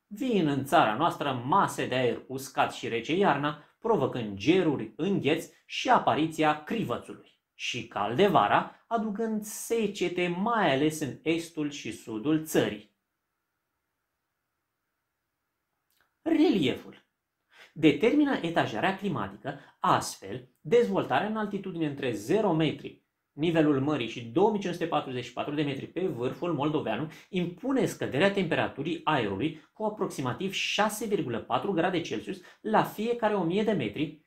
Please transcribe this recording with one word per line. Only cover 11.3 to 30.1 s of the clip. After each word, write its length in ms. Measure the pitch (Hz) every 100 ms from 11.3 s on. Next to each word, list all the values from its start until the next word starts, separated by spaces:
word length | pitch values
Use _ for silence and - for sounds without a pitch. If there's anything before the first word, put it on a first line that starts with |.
| 165 - - 147
și 220 | 143 120
sudul 520 | - - 110 139 156
țării. 480 | 156 170 110 107 - _ _ _ _ _ _ _ _ _ _ _ _ _ _ _ _ _ _ _ _ _ _ _ _ _ _ _ _ _ _ _ _ _
Relieful 800 | 320 311 330 208 127 101 - - _ _ _ _ _ - -
determină 680 | - 151 143 233 294 285 226
etajarea 540 | 165 160 123 110 175 190
climatică, 640 | 202 131 98 98 131 160 - _
astfel, 680 | 185 123 - - 95 123 - _
dezvoltarea 680 | 151 233 202 185 - 131 208
în 80 | 220
altitudine 500 | 208 202 190 170 151
între 260 | 135 135
zero 400 | 104 120 202 214
metri, 500 | 156 151 - - - _ _ _
nivelul 480 | - 170 165 151 135
mării, 280 | 143 143 113
și 120 | 127
două 260 | 113 135 214
mii 100 | 208
cinci 120 | 190
sute 140 | 160 165
patruzeci 380 | 151 143 123
și 80 | 120
patru 220 | - 131
de 80 | 147
metri 240 | 143 135 110
pe 200 | 165 185
vârful 460 | 120 127 - 175
moldoveanu 580 | 143 151 147 110 110 156 - -
impune 580 | 180 175 - 254 269 175
scăderea 460 | - 120 131 196
temperaturii 680 | 196 160 139 104 - 165 -
aerului 680 | 147 147 104 95 156 - -
cu 120 | -
aproximativ 680 | 214 214 190